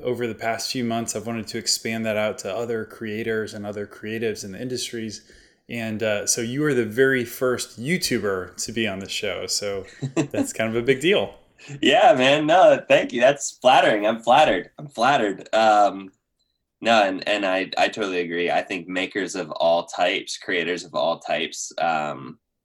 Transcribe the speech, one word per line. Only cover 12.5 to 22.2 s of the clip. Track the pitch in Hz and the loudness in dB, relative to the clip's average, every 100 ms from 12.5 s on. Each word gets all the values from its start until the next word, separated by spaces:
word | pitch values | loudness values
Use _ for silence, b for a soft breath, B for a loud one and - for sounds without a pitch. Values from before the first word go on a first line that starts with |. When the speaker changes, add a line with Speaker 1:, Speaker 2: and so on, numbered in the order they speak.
| 180 165 131 - | 8 8 6 4
Speaker 2:
thank | 147 165 | 2 4
you. | 120 | 2
That's | 127 143 - - | 4 4 -4 0
flattering. | 123 127 165 107 104 | 4 6 6 4 0
I'm | 113 | 0
flattered. | 117 139 147 92 - - | 4 6 6 2 -4 -14
I'm | 76 | -12
flattered. | - 123 143 104 92 - | 0 2 4 2 -4 -2
Um, | 110 110 104 101 95 95 _ _ _ _ _ _ _ | 4 6 6 4 2 -12 _ _ _ _ _ _ _
no, | 107 113 | 2 4
and, | 98 92 - | 4 0 -2
and | 104 95 | 0 0
I, | 92 85 - | 0 -2 0
I | 101 | 0
totally | 110 101 90 | 0 -4 -2
agree. | 82 85 85 | -2 -2 0
I | 82 | -2
think | - 95 85 | -2 -6 -6
makers | 92 95 104 87 95 | -6 -4 -4 -6 -6
of | 78 | -8
all | - 85 85 85 | -2 0 0 -2
types, | - 90 95 - - | -2 0 0 -6 -10
creators | - 90 82 90 | -6 -4 -4 -6
of | 85 69 | -8 -4
all | 80 80 | -4 -4
types, | - 78 78 - - - | -4 -4 -4 -8 -10 -4
um, | 82 80 76 71 | -2 -2 -4 -8